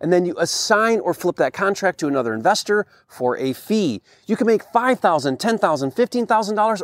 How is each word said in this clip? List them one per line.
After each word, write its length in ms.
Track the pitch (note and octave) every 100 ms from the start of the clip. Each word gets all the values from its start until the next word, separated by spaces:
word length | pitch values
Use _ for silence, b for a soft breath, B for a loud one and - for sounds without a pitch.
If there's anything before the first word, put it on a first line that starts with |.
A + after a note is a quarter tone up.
and 100 | D#3+
then 140 | F3+ F3
you 100 | -
assign 600 | E3+ - - G#3 A3+ A3
or 120 | F3
flip 220 | D#3+ F3+ E3+
that 180 | C#3
contract 460 | - G3 G3 F#3+ F3+
to 80 | D3+
another 260 | C#3 A#2
investor 540 | A2 B2+ G#3 - G#3 G3 b b
for 300 | - B2 -
a 160 | C3+
fee. 480 | B2 - A3 F3 G2+ _ b b
You 100 | G#3+
can 120 | A3+
make 160 | A3
five 360 | - A#3 B3 A#3
thousand, 400 | G3 D#3 C#3 C3
ten 200 | A3 A3+
thousand, 320 | F#3+ D3+ C3+
fifteen 340 | - A#3+ B3 A3+
thousand 300 | A3 G3+ G#3+
dollars 260 | G#3+ G#3